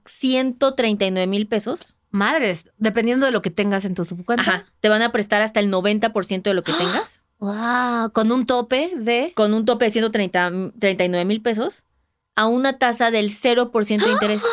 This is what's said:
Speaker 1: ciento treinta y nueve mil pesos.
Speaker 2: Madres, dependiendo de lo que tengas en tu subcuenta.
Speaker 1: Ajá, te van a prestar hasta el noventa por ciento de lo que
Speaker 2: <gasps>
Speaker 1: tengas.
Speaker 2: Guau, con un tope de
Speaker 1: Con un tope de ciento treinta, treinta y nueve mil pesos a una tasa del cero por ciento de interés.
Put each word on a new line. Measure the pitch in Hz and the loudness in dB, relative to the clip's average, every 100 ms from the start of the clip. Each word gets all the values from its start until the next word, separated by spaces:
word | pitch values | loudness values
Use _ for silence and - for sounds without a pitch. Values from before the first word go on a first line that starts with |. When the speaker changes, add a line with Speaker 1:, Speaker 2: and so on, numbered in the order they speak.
| - | -18
Speaker 1:
ciento | - 262 254 262 247 269 269 | -4 0 2 0 0 0 2
treinta | 233 208 196 | 0 2 0
y | |
nueve | 185 185 | 0 0
mil | 202 214 | 0 -2
pesos. | 220 220 339 - _ - | -2 -4 -8 -10 _ -6
Speaker 2:
Madres, | 202 208 311 226 175 - - | -2 0 0 -2 -2 -8 -4
dependiendo | 220 220 233 254 269 | -2 0 0 2 2
de | |
lo | 220 | 0
que | 190 | -2
tengas | 165 202 196 196 | -2 0 0 -2
en | |
tu | 185 170 | -4 -6
subcuenta. | 180 180 240 | -6 -2 0
Speaker 1:
Ajá, | - - - _ | 0 -2 -6 _
te | 214 | 2
van | 214 | 2
a | 233 | 2
prestar | 226 208 208 | 0 0 0
hasta | 214 214 | 0 0
el | 202 | 0
noventa | 190 196 214 226 | 2 2 0 0
por | 214 180 | -2 -4
ciento | 190 202 | -4 -2
de | |
lo | 185 | -2
que | - | -2
Speaker 2:
<gasps> | |
Speaker 1:
tengas. | 285 180 233 - - _ - | -2 0 -2 -6 -12 _ -10
Speaker 2:
Guau, | 202 208 233 247 247 233 226 | -6 -4 -2 0 0 0 -2
con | 226 220 | 0 2
un | 254 233 | 2 2
tope | 247 233 254 339 339 | 0 0 -2 -2 -2
de | 220 240 320 277 | 0 0 0 2
Speaker 1:
Con | 208 | 2
un | 220 220 | 2 2
tope | 233 233 | 2 2
de | |
ciento | 220 220 | 2 0
treinta, | 220 185 180 175 180 190 - | 0 0 0 0 -2 -6 -2
treinta | 202 185 | -2 2
y | 180 | 0
nueve | 175 185 | 0 0
mil | 220 | 0
pesos | 233 220 302 - _ _ _ _ _ - | -2 -2 -4 -8 _ _ _ _ _ 0
a | 220 | 2
una | 247 269 269 | 2 0 0
tasa | 247 240 233 | 0 2 0
del | 226 208 | 2 0
cero | 208 247 240 240 | 0 0 2 0
por | 226 208 | 0 0
ciento | 214 453 | 2 2
de | |
interés. | - 208 208 466 | 2 0 0 -2